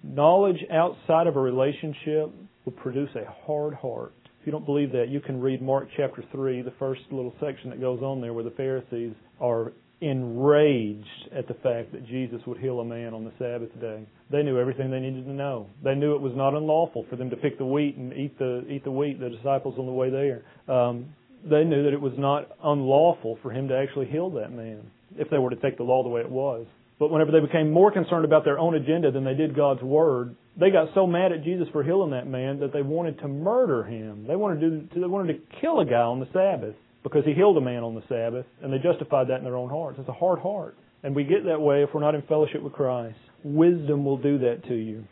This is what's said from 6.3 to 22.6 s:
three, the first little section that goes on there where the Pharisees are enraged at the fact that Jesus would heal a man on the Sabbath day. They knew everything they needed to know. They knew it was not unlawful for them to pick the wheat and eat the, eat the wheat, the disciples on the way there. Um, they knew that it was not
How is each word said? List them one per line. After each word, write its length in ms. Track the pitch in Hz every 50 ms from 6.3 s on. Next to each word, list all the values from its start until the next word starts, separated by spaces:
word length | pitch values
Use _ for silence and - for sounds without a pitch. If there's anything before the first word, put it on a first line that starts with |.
three, 300 | - 135 135 135 127 123
the 120 | 123 127 - _
first 220 | 135 135 131 131 - _
little 200 | 143 131 123 123 113 -
section 320 | 151 147 135 - - 131
that 100 | 120 -
goes 200 | 127 127 127 120
on 200 | 131 135 135 131
there 120 | 120 117
where 100 | 117 117
the 80 | 113 117
Pharisees 600 | - - 131 135 131 131 123 - 123 117 117 113 107 _ _ _ _ _
are 300 | 123 123 117 113 110 - - _ _ _ _ _
enraged 1040 | 170 147 135 131 127 120 117 120 135 147 147 147 151 147 139 120 110 104 104 104 107 - - - - -
at 140 | - - -
the 80 | - -
fact 380 | - - 131 120 117 113 -
that 120 | - 127 123 110
Jesus 320 | 123 131 131 113 117 113 -
would 140 | 127 127 117
heal 220 | 131 131 123 120
a 40 | 117
man 300 | 117 117 117 117 117 113
on 80 | 110
the 80 | 113 113 - -
Sabbath 320 | 127 120 120 120 117 113 - 113
day. 240 | 117 113 107 107 110 - _ _ _ _
They 100 | 135 143
knew 160 | 147 143 131 123
everything 320 | 123 131 127 131 135 131
they 80 | 131 131
needed 280 | 131 135 135 131 127
to 60 | 135
know. 360 | 139 139 139 143 131 117 101 98 - - -
They 100 | 139 135
knew 220 | 139 147 151 147
it 40 | 139
was 120 | 139 131 120
not 220 | 135 135 139 139
unlawful 500 | 151 156 156 156 160 170 160 - 117 110 -
for 60 | 127
them 160 | 120 127 127
to 60 | 123
pick 200 | 120 - 143 139
the 80 | - 135
wheat 300 | 127 135 147 147 143 139
and 180 | 139 127 127
eat 240 | 131 135 139 143 -
the, 300 | - 135 127 123 123 123 -
eat 140 | 143 139
the 80 | 135 143
wheat, 300 | 131 135 147 147 135 131
the 80 | 131 123
disciples 480 | 117 110 117 139 139 135 139 139 110 127
on 80 | 131
the 60 | 127
way 180 | 127 131 127 131
there. 320 | 131 135 143 139 123 113 - - - - _
Um, 480 | - 131 127 120 123 120 120 123 151 - _ _ _ - - - 160
they 140 | 151 151
knew 220 | 160 170 151 139 147
that 80 | 143
it 80 | 139 143
was 140 | 143 135 120 139
not 300 | 139 139 143 147 143 - - _